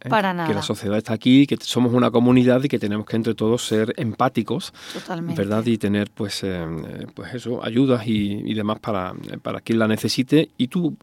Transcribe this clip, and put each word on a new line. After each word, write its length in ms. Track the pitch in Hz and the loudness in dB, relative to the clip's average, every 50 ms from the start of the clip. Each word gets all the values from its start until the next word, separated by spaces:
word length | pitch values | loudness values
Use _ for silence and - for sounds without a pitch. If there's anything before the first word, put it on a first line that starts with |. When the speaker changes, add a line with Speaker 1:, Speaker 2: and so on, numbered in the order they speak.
Speaker 1:
¿eh? 80 | - 127 | -6 -2
Speaker 2:
Para 220 | 170 220 196 190 | 0 0 0 0
Speaker 1:
Que 60 | 180 | -2
Speaker 2:
nada. 180 | 175 170 156 110 | -2 -2 -2 -2
Speaker 1:
la 80 | 104 - | -2 -2
sociedad 340 | - 110 - - 98 104 | -4 -6 -4 -4 -2 -2
está 160 | 110 110 - 113 | -2 -2 -2 -4
aquí, 340 | 110 - 127 127 135 143 | 0 4 6 8 8 6
que 120 | 139 - - | 6 2 -4
somos 320 | - - - 120 123 120 117 | -4 -2 0 2 2 2 4
una 180 | 123 120 113 | 4 2 4
comunidad 540 | 113 117 120 123 123 127 123 123 123 131 135 | 4 4 6 6 6 6 6 6 4 4 2
y 40 | 143 | 0
que 100 | - 110 | -2 -2
tenemos 260 | 110 101 101 107 101 | -2 -2 -4 -4 -4
que 120 | - - | -4 -2
entre 180 | 113 110 117 107 | -2 -2 -2 -2
todos 320 | - 110 110 120 123 - | 0 0 0 0 0 -2
ser 260 | - 113 107 110 113 - - | 0 0 0 0 0 -2 -4
empáticos, 760 | - 117 101 - 120 131 - 123 107 - 117 160 - - - - - - - | -4 -4 0 0 0 0 0 0 -2 -2 -4 -6 -6 -10 -14 -18 -16 -14 -14
Speaker 2:
Totalmente. 480 | 185 - - 185 165 170 165 170 - 98 | -12 -10 -8 -8 -8 -6 -6 -4 -2 -2
Speaker 1:
¿verdad? 240 | 101 104 110 113 | 0 0 0 2
Y 100 | 120 113 | 2 0
tener, 340 | 107 - 101 101 104 104 104 | 0 0 0 0 0 -2 -4
pues, 300 | _ - 113 101 - - - | _ -8 -8 -8 -6 -6 -6
eh, 240 | 98 92 90 82 80 82 80 - - - 98 101 110 - | -6 -6 -6 -6 -6 -8 -8 -10 -10 -12 -12 -14 -14 -14
pues 200 | - 101 - 123 | -16 -14 -12 -12
eso, 280 | 123 110 113 123 - - | -10 -8 -6 -6 -6 -4
ayudas 440 | - 113 120 139 131 123 117 104 | -2 2 2 4 4 2 2 2
y, 360 | 120 110 107 101 101 101 107 - | 0 0 0 0 -2 -2 -4 -4
y 80 | - 110 | -4 -4
demás 240 | 110 104 104 107 - | -2 -2 -2 -2 -4
para, 340 | - 120 107 95 92 92 - - - - - - - | -4 -4 -4 -4 -4 -6 -8 -10 -12 -12 -12 -10 -8
para 180 | 113 110 - | -8 -8 -6
quien 180 | - - 113 113 | -4 -2 2 2
la 100 | 113 107 | 2 2
necesite, 600 | 110 110 - 113 - - 127 - 147 151 160 - _ | 2 0 0 -2 0 -2 0 2 4 2 2 2 _
y 120 | - 127 123 | -4 -4 -2
tú 280 | - 185 175 147 - - | 0 -2 -2 -2 -4 -6